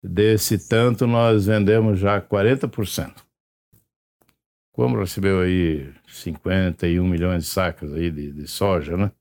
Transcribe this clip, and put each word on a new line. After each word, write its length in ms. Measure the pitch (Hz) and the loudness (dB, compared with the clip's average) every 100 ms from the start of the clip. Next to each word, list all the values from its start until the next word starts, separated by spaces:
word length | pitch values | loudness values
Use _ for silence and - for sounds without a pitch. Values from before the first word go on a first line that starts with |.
desse 560 | 95 87 107 110 - 110 | -6 2 4 4 2 -2
tanto 480 | - 113 123 117 120 | 0 2 2 2 0
nós 400 | 117 117 110 98 | 2 4 4 4
vendemos 520 | 107 101 110 110 95 | 2 4 4 4 2
já 220 | 101 101 | 2 0
quarenta 460 | - 101 104 131 123 | 0 0 2 2 -2
por 200 | - 101 | -6 -6
cento. 380 | - 78 - _ _ _ _ _ _ _ _ _ _ _ _ _ _ _ | -6 -8 -12 _ _ _ _ _ _ _ _ _ _ _ _ _ _ _
Como 260 | - 123 117 | -2 -2 0
recebeu 420 | 95 - 98 95 | -4 -2 0 2
aí 480 | 90 92 85 76 69 - _ | 2 2 0 -2 -6 -20 _
cinquenta 800 | - - 78 - 92 92 85 87 | -14 -12 -8 -2 0 0 -2 -2
e 100 | 87 | 0
um 80 | 90 | 0
milhões 380 | 85 90 87 | 0 0 -2
de 60 | 80 | -4
sacas 420 | - 90 80 76 | -2 -4 -4 -10
aí 180 | 76 85 | -4 -4
de, 220 | 76 73 | -6 -10
de 160 | 71 71 | -12 -12
soja, 480 | - 101 92 73 87 | -4 -2 -2 -2 -4
né? 160 | 104 - | -4 -4